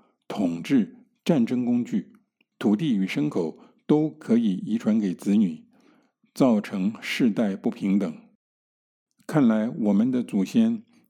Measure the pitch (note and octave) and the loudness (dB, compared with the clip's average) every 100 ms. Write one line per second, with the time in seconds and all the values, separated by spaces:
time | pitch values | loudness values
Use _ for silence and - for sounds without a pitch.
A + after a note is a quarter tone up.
0 | _ _ _ - F2 E2+ - C#3 G2 - | _ _ _ -4 -4 -4 0 2 2 -4
1 | _ _ - D#3+ A2+ B2 A#2+ A#2+ A#2 G#2+ | _ _ 0 2 2 0 0 -2 -2 -4
2 | - _ _ _ _ _ A2+ G#2 D#3+ G#2+ | -6 _ _ _ _ _ 0 0 2 0
3 | F#2+ - D3 A#2+ E2 - - _ _ D3+ | 0 -2 -2 -2 -6 -8 -20 _ _ 2
4 | D#3 - - A2+ A2+ F#2 F2+ A2 A2+ A2 | 2 -4 0 2 2 -2 -4 -4 0 0
5 | G2+ E2+ - G2+ G2 D#2 - _ _ _ | 0 -4 0 2 2 -2 -16 _ _ _
6 | _ _ _ - C3+ G#2+ - G2+ F#2+ A2+ | _ _ _ 0 2 2 -2 -4 -4 -4
7 | - - B2+ G2+ A2 F#2+ B2 - G2+ G2 | -10 0 0 0 -2 -2 -6 -4 0 0
8 | F#2+ D2+ - _ _ _ _ _ _ _ | -2 -8 -18 _ _ _ _ _ _ _
9 | _ _ - D#3 B2 A2 A2 D#3 G#2 G2+ | _ _ -4 2 2 2 -2 -2 0 2
10 | B2 B2+ G#2+ G#2 F#2 A#2 A2+ A2+ - _ | 2 0 -2 -2 0 2 2 0 -8 _
11 | _ | _